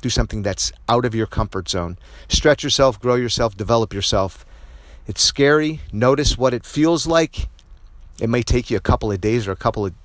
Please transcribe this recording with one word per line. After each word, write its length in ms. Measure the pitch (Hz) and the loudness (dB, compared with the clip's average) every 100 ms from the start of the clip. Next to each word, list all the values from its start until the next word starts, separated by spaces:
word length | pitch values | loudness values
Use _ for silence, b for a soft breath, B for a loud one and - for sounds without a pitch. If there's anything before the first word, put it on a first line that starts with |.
Do 100 | 123 | -4
something 320 | - 110 107 | -2 -2 -2
that's 300 | 101 92 - - - | -4 -4 -6 -8 0
out 160 | 120 | 2
of 100 | 123 | 2
your 120 | 110 107 | -2 -4
comfort 420 | - 110 95 85 | -2 -4 -4 -4
zone. 300 | 92 85 90 B B B | -4 -4 -8 B B B
Stretch 360 | - 151 143 | 2 4 2
yourself, 360 | 143 - 135 110 | 0 2 2 2
grow 140 | 123 | 0
yourself, 420 | 123 120 - 117 101 | 0 0 -2 -2 -2
develop 360 | 98 117 110 | 0 2 2
yourself. 520 | 98 - 107 95 - - b b b b b - | -2 -2 0 -2 -6 -20 b b b b b -12
It's 160 | - | -2
scary. 580 | - - 139 151 156 156 - | -2 4 4 4 2 -4 -8
Notice 440 | 107 123 139 131 - | 0 2 4 2 2
what 180 | 127 | 0
it 120 | 120 - | 0 -6
feels 400 | 143 160 170 160 | 0 2 2 2
like. 420 | 165 156 - - - - - - - - - | 2 2 -4 -10 -10 -20 -20 -20 -20 -20 -6
It 80 | 113 | -2
may 140 | 120 | 0
take 280 | 117 123 117 | 2 0 0
you 60 | 101 | -4
a 40 | |
couple 320 | - 127 110 | 0 -2 0
of 80 | 98 | -2
days 260 | 107 120 98 | 0 0 -2
or 60 | |
a 40 | 95 | -2
couple 300 | 117 110 101 | -2 -2 -6
of 80 | 87 | -8